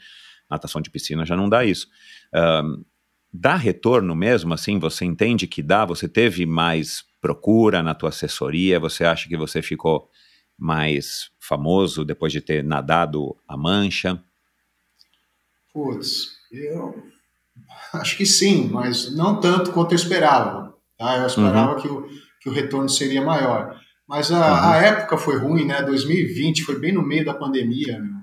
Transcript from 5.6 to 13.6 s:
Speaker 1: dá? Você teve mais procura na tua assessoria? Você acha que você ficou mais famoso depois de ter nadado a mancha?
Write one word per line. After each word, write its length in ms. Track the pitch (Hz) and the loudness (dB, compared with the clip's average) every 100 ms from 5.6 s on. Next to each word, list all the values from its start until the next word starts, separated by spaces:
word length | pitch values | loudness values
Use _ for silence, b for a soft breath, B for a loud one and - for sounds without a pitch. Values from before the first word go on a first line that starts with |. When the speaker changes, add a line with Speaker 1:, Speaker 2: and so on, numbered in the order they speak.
Speaker 1:
dá? 220 | 73 101 | 0 2
Você 240 | 98 85 90 | 2 -2 -2
teve 380 | 117 117 90 85 | 2 2 2 -2
mais 580 | 82 82 80 78 - - _ | 0 0 0 -4 -10 -14 _
procura 640 | 73 - - 113 110 95 | -4 -2 4 6 6 4
na 120 | 82 | 0
tua 160 | 76 80 | -2 -6
assessoria? 680 | - 76 - 69 80 92 87 | -4 -6 -4 -4 0 2 2
Você 260 | 78 - | 0 0
acha 240 | 85 82 - | 0 0 -4
que 80 | 82 | -6
você 260 | 78 87 | -4 -6
ficou 460 | - - 80 76 - b b b b - | -6 -2 0 0 -4 b b b b -8
mais 760 | 80 78 76 71 - - - _ | -4 0 0 -2 -4 -10 -12 _
famoso 640 | - 73 76 95 90 78 | -6 -2 2 2 2 -2
depois 280 | 76 73 78 | -6 -4 -4
de 80 | 76 | -4
ter 220 | - 78 | -2 -2
nadado 720 | 73 71 69 82 78 76 69 - - | -2 -4 0 0 0 -2 -6 -10 -12
a 80 | |
mancha? 680 | 69 | -6